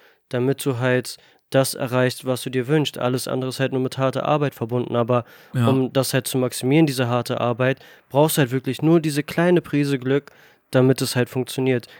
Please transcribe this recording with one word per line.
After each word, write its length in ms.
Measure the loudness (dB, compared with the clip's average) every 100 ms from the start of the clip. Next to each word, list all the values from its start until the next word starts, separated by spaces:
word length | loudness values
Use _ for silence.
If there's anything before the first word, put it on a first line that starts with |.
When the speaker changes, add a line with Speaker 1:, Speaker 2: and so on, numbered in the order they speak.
| _ _ _
Speaker 1:
damit 340 | -2 -2 -2 -2
du 120 | -2
halt 380 | 0 0 -2 -14 _ _ _
das 240 | 0 0 -4
erreichst, 500 | -4 0 0 -2 -6
was 160 | -6
du 80 | -4
dir 180 | -4 0
wünschst. 300 | 0 0 -2
Alles 300 | -2 -2 -4
andere 220 | -4 -6
ist 100 | -4
halt 120 | -2
nur 100 | -2
mit 180 | -4 -2
harter 260 | -2 -2 0
Arbeit 300 | 0 0 -4
verbunden, 400 | -4 -4 -2 -2
aber 280 | 0 0 -2 -16 -8
Speaker 2:
Ja. 140 | 0 2
Speaker 1:
um 240 | 2 2
das 200 | 0 0 -2
halt 120 | -2
zu 120 | -2
maximieren, 480 | -2 -2 2 4 4
diese 200 | 2 0
harte 320 | 0 -2 -2
Arbeit, 400 | -2 0 0 -2 -8 -20 _
brauchst 280 | 2 2 4
du 40 |
halt 100 | 2
wirklich 300 | 0 -4 -2
nur 180 | 4 4
diese 220 | 2 -2
kleine 400 | -4 0 2 2
Prise 380 | 2 -2 0 -2
Glück, 320 | 0 -2 -2 _ _ _ _
damit 280 | 4 4 2
es 120 | 0 -2
halt 140 | -2
funktioniert. 580 | -4 -6 -4 0 0 -2 -20